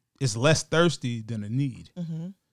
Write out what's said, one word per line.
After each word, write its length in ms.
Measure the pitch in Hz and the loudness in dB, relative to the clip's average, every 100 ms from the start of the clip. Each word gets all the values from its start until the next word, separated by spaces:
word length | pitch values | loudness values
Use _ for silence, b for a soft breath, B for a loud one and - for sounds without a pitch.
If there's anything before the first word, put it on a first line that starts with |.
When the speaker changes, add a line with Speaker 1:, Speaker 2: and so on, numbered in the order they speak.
| _ _ | _ _
Speaker 1:
it's 160 | 135 107 | -4 2
less 280 | 139 156 | 4 4
thirsty 580 | - - 175 - 123 117 | 2 4 4 2 -4 -6
than 220 | 110 110 | -6 -6
a 60 | 104 | -2
need. 400 | 123 139 113 85 - | -2 -2 -4 -12 -10
Speaker 2:
Mm-hmm. 300 | 165 160 175 202 _ | -8 -8 -10 -14 _